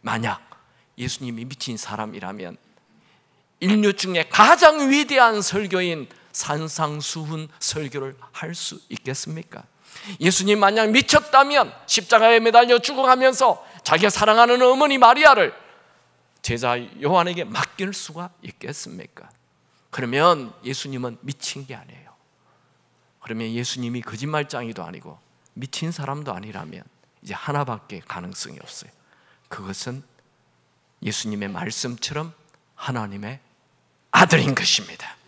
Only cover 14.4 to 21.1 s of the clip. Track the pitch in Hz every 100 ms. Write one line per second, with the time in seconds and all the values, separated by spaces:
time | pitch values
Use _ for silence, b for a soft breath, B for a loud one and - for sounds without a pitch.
14.4 | 240 247 254 262 294 269 240 254 302 254
15.4 | 160 - - - _ _ _ _ _ _
16.4 | - 117 123 123 120 - 143 185 175 175
17.4 | 165 226 - - 190 196 - 156 175 _
18.4 | - - - 147 - - - - - _
19.4 | _ _ _ _ _ - 127 131 165 165
20.4 | 120 - 120 135 143 135 123